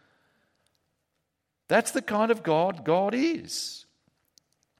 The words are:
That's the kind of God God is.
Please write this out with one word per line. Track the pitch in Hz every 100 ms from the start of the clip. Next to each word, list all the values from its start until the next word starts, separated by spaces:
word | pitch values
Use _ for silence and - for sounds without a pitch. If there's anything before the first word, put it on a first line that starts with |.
| _ _ _ _ _ _ _ _ _ _ _ _ _ _ _ _ _
That's | 190 226
the | -
kind | - 208 226
of | 226
God | - 156 180 175
God | 123 170 196
is. | 240 320 330 - - - - - _ _ _ _ _ _ _ _